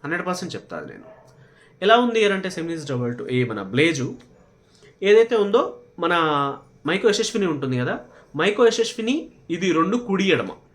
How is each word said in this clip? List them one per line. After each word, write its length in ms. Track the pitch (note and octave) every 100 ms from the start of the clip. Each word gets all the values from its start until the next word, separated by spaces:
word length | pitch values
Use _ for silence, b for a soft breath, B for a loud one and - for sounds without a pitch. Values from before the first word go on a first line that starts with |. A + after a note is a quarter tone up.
హండ్రెడ్ 240 | C#3+ F3 F3+
పర్సెంట్ 280 | F3+ E3+ G#2+
చెప్తాను 300 | - E2 D2
నేను. 180 | - - - - b b b b _
ఎలా 160 | F#3+ A#3
ఉంది 280 | B3 A3+ G3+
అని 80 |
అంటే 160 | F#3+ F#3
సెవెన్ 220 | F3+ E3
ఈస్ 180 | E3 D3
డబల్ 260 | B2 A#2+ A#2+
టూ 120 | G#2+
ఏ 160 | B2+
మన 180 | A#2 G#2
బ్లేజు 520 | F#2+ A#2+ E3 C#3+ C3 - - - _ _ b b b b
ఏదైతే 320 | G3 G#3+ A3+ A3+
ఉందో 440 | G3+ A3+ - - - -
మన 140 | E3+ E3+ D#3+ D3 C#3 C#3 - _ D3+
మైకో 220 | F#3 A3
యశస్విని 380 | G3+ A3 A3+ F#3
ఉంటుంది 300 | D3 C3+ B2+
కదా, 220 | C3 B3 - B B C#3+
మైకో 300 | F3+ G#3 A3+
యశస్విని 640 | A3+ A3 - A3 D4 - - -
ఇది 220 | E3+ F#3
రెండు 260 | D#3+ E3+ A#3+
కుడి 340 | A#3+ F#3+ F#3+
ఎడమ. 160 | C#3 G2 - _